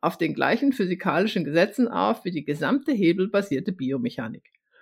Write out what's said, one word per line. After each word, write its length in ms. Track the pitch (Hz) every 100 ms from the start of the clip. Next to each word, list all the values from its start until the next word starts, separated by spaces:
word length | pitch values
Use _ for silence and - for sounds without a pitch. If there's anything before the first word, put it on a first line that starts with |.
auf 160 | 160 -
den 180 | 160 147
gleichen 360 | 135 226 277
physikalischen 720 | 262 185 180 180 156 214 196
Gesetzen 440 | 143 160 208 - 240
auf 360 | 175 202 233
wie 80 | 185
die 140 | 165 147
gesamte 460 | 151 147 269 311
hebelbasierte 800 | 226 170 185 185 202 196 135 196
Biomechanik. 800 | 185 131 135 117 - 113 - _ _ _ _